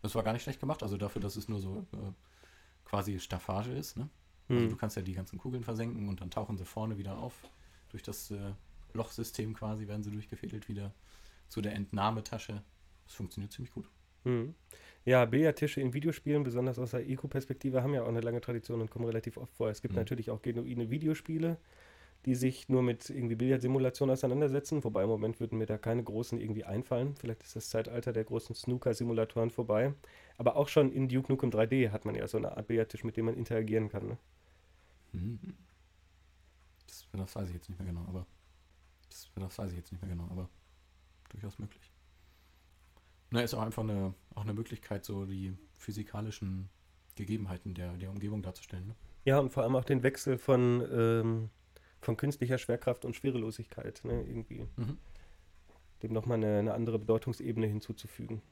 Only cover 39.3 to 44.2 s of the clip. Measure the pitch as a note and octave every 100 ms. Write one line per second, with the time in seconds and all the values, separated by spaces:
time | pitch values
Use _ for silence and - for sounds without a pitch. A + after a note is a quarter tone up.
39.3 | - F#2 - G2 F2 - F2+ F#2 F2 E2+
40.3 | F2+ F2+ - - - - _ - - -
41.3 | G#2+ G2+ - G#2 - - - - - -
42.3 | - - - _ - - - _ - -
43.3 | A#2+ A#2+ - A2+ A2+ G#2+ G2+ F#2+ F#2+